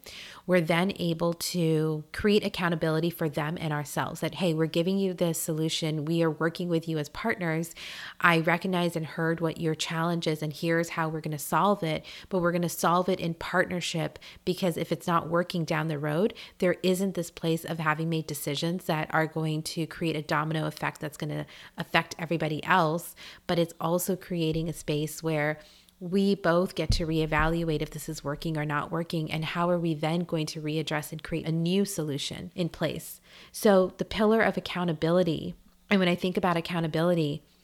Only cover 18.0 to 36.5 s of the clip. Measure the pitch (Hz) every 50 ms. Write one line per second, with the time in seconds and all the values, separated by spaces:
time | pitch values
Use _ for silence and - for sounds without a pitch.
18 | 160 165 165 160 160 - 147 - - 151 143 139 170 170 180 185 - - 165 156
19 | 156 - - 160 160 156 - 165 160 156 156 156 160 - - 175 160 156 - -
20 | 175 160 151 156 151 - 160 147 156 156 160 156 156 156 - - 156 147 - -
21 | 156 147 - - 156 151 147 151 147 - - - - - - - 165 - - 165
22 | 165 - - - 170 147 170 151 160 156 156 143 - - 180 190 165 151 160 175
23 | - - - - - - - - _ - 180 170 170 165 - - 170 165 175 180
24 | - - 185 180 - - 185 170 160 156 156 160 160 160 151 - - - 151 147
25 | 156 151 - - 160 160 160 151 147 151 151 151 - - - - _ _ _ -
26 | 185 170 180 202 196 202 196 196 - 165 170 175 185 196 - - 160 - - -
27 | 175 156 160 160 156 156 160 151 156 160 170 170 170 165 151 147 156 - - 151
28 | - - 156 - - 143 147 147 - 170 160 151 151 151 147 147 - - 170 165
29 | 170 - - 165 156 - - 156 160 - - 175 175 175 180 175 170 165 156 147
30 | 160 156 165 175 175 - 170 156 156 151 - 160 151 151 151 160 147 - 160 151
31 | 151 - 160 156 - - 170 160 - 165 160 165 165 170 185 196 202 196 - -
32 | 151 156 135 139 - - - - - 180 - 190 175 160 - - 170 147 - 160
33 | - - - - _ - - - - - - - - 220 196 185 185 185 - -
34 | 190 - - 202 220 214 220 226 - 196 156 180 - - - 180 180 175 156 156
35 | 165 160 170 185 180 170 147 - - 175 170 - _ _ _ _ _ - 208 190
36 | 185 175 175 175 - 185 180 202 190 180